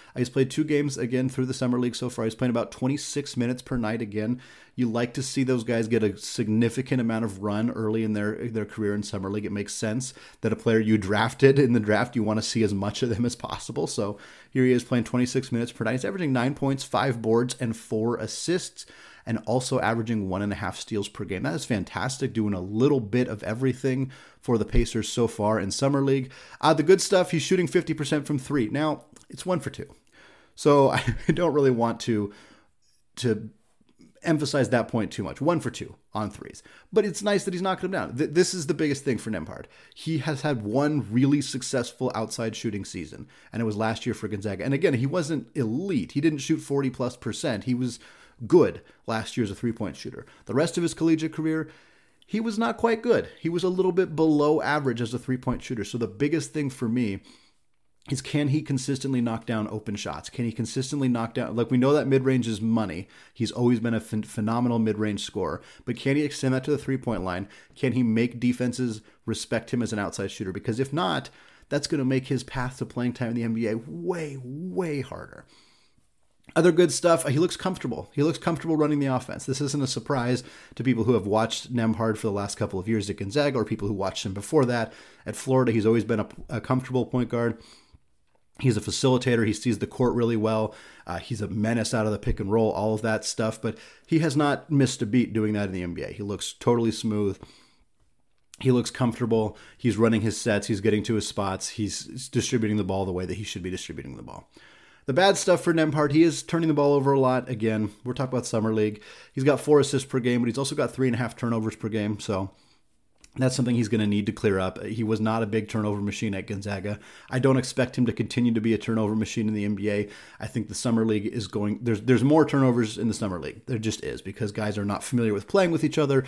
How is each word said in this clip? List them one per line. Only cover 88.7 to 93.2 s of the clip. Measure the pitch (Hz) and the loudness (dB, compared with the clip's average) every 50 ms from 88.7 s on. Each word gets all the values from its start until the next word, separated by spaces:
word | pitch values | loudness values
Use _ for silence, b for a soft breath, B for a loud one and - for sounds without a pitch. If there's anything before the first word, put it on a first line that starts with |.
| 110 | 2
a | 104 | 2
facilitator. | - - - - - 131 127 120 - 131 120 113 110 | -2 -4 -4 0 2 4 4 4 2 2 2 2 2
He | 110 104 | 0 0
sees | - - 123 107 | 0 0 0 0
the | 95 - | 0 -2
court | - - - 127 120 107 | -6 -2 0 2 2 2
really | 120 120 117 117 | 2 0 2 2
well. | 110 107 110 110 110 110 107 B B B B B B B | 2 2 2 2 0 0 -2 B B B B B B B
Uh, | - 90 85 | -10 -10 -8
he's | - - 117 101 | -8 -8 -6 -6
a | 104 | -6
menace | - - 107 104 113 117 117 107 - 131 | -4 -2 -2 0 0 0 0 0 0 0
out | 113 110 | 0 0
of | 107 | 0
the | 104 | -2
pick | - - 120 - - | -2 -2 -2 -2 -2
and | 104 98 | 0 0
roll, | 107 113 110 107 | 2 4 4 2
all | - 90 104 110 110 | 2 0 0 0 0
of | 107 - | 0 0
that | 113 110 110 | 0 0 0